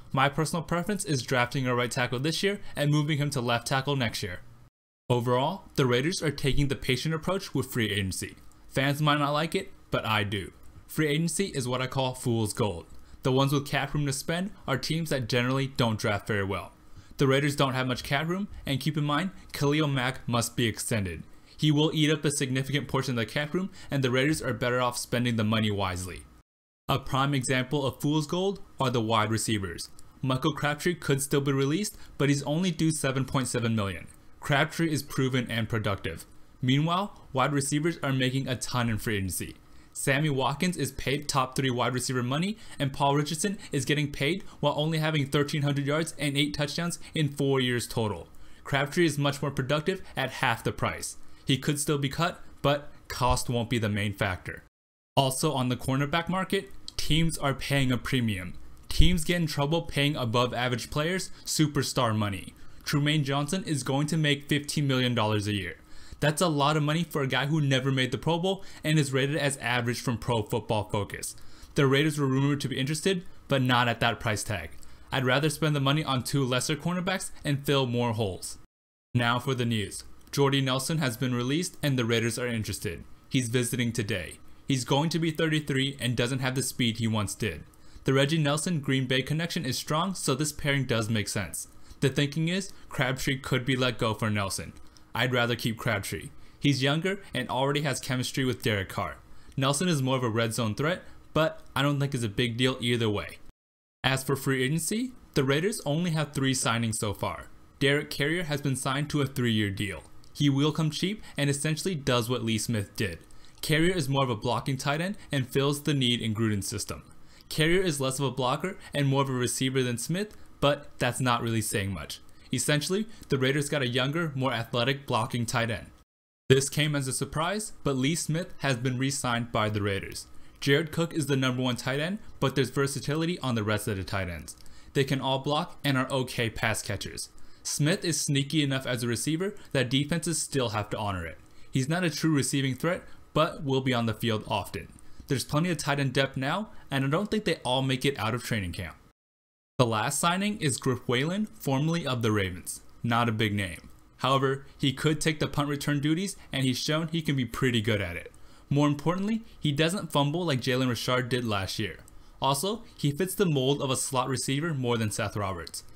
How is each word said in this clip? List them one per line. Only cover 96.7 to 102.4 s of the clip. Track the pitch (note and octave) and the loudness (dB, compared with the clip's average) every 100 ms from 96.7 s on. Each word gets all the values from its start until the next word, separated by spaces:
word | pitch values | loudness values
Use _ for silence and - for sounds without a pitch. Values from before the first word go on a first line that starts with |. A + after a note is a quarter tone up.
| B2+ | 4
younger | C3+ D#3+ F#3 G3+ - | 2 2 0 -4 -6
and | B2+ B2 | -6 -2
already | B2 C#3 D3 | 0 2 2
has | D3 B2 | 0 -2
chemistry | - B2+ A#2+ C#3+ B2+ | -2 -2 -2 -2 0
with | A#2 | 0
Derek | A#2 G2+ F2+ | 0 0 -2
Carr. | - E2+ - - - - - | -4 -6 -8 -16 -16 -10 -2
Nelson | C3+ C#3+ F3+ | 0 2 2
is | D3 | 2
more | C3 C3 | 2 0
of | |
a | A#2+ | 0
red | A2 A#2 | 0 0
zone | A#2 A2 | 0 -2
threat, | G#2 D3 A3+ - - - | 0 -2 -2 -8 -18 -4
but | D3+ D#3 - - B2+ | 0 0 -2 -6 0
I | |
don't | C#3+ C#3+ | 2 2
think | C#3 | 0
it's | C#3 | 0
a | A2+ | -2
big | G2+ | 0